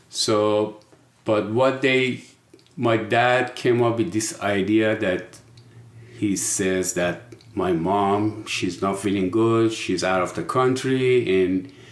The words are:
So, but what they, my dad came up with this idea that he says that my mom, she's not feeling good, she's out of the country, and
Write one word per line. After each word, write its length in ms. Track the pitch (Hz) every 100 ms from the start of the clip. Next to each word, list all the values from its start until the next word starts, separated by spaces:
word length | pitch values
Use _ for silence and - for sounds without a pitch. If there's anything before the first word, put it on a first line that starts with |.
| _
So, 680 | - - 107 107 104 107 - _ - _ _ -
but 260 | - 98
what 300 | 113 131 131
they, 420 | 135 131 127 120 - _ _ - _ -
my 220 | 117 113
dad 580 | 104 117 123 127 127 -
came 260 | 123 117
up 140 | 117 110
with 140 | 92
this 280 | 107 107 -
idea 540 | 101 98 92 107 107 107
that 420 | 98 90 - - - - - - - - - -
he 180 | 104 92
says 580 | - - 95 92 87
that 280 | 90 87 85 - - -
my 180 | - 90
mom, 720 | 82 85 101 98 104 110 104 -
she's 360 | - 95 -
not 180 | 98 98
feeling 300 | 104 98 92
good, 420 | 110 113 113 113
she's 300 | - - 87
out 180 | 90 92
of 120 | 87
the 100 | -
country, 1000 | - 127 131 127 131 131 127 123 101 95
and 280 | 90 92 - - -